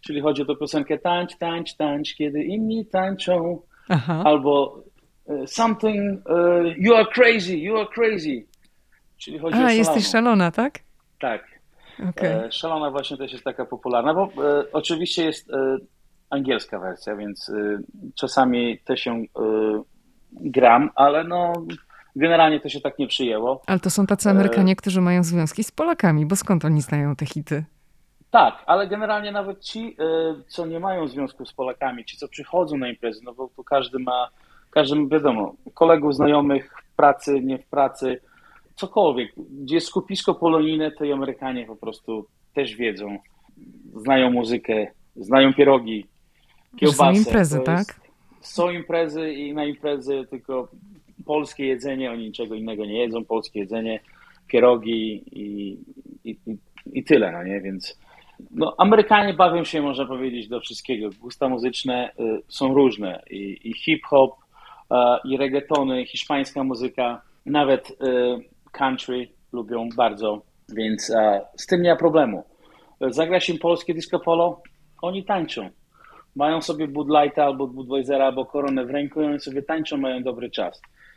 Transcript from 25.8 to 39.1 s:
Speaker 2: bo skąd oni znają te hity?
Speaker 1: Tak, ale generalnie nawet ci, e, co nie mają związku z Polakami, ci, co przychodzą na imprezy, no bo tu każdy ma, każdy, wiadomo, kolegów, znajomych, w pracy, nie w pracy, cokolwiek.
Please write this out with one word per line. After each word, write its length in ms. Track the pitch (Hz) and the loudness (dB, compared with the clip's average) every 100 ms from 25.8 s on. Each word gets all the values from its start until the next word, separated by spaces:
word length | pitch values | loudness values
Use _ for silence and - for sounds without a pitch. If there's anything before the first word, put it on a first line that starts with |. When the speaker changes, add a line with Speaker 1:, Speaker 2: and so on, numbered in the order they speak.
| 320 330 185 151 151 | -2 2 4 4 2
Speaker 2:
bo 100 | 190 | -2
skąd 300 | - 185 156 | 0 0 2
oni 160 | 151 | 0
znają 340 | 135 147 143 143 | 0 -2 -2 -4
te 100 | 147 | -6
hity? 380 | - 147 151 156 _ _ _ _ _ _ | -8 -6 -6 -6 _ _ _ _ _ _
Speaker 1:
Tak, 320 | 233 117 - - | 6 6 2 0
ale 220 | 180 196 | 0 2
generalnie 440 | 208 214 208 208 | -4 -2 -4 -4
nawet 280 | 202 196 196 | -6 -6 -10
ci, 360 | - 220 226 - | -12 -10 -10 -4
e, 40 | 160 160 160 151 - | -2 0 0 -4 -12
co 180 | - 165 | -10 -8
nie 140 | 165 | -6
mają 280 | 185 185 156 | -4 -4 -6
związku 380 | 131 135 - 123 | -6 -8 -8 -18
z 80 | |
Polakami, 520 | - 127 123 135 123 113 | -8 -8 -4 -6 -6 -14
ci, 120 | - | -14
co 100 | 143 | -16
przychodzą 500 | - 143 175 170 147 | -14 -4 -2 0 -2
na 120 | 123 | -6
imprezy, 320 | 117 120 - | -6 -8 -8
no 100 | 123 | -16
bo 160 | 123 131 - | -14 -14 -14
tu 80 | |
każdy 360 | 127 143 139 131 | -2 0 0 -6
ma, 300 | 127 127 123 _ _ _ _ | -4 -2 -4 _ _ _ _
każdy, 360 | - 139 151 143 | 2 2 2 2
wiadomo, 480 | 156 147 113 101 - - | 2 2 0 -2 -6 -20
kolegów, 420 | - 165 165 147 135 | 2 6 6 4 2
znajomych, 580 | 147 147 143 139 135 - - | 4 4 4 0 -2 -20 -18
w 20 | - | 4
pracy, 460 | 147 139 - 139 | 4 4 0 -2
nie 160 | 131 131 | 0 -6
w 60 | - | -6
pracy, 540 | 139 135 - 131 123 _ _ _ _ _ - | 0 0 0 -6 -6 _ _ _ _ _ -12
cokolwiek. 560 | - - 180 | -4 2 2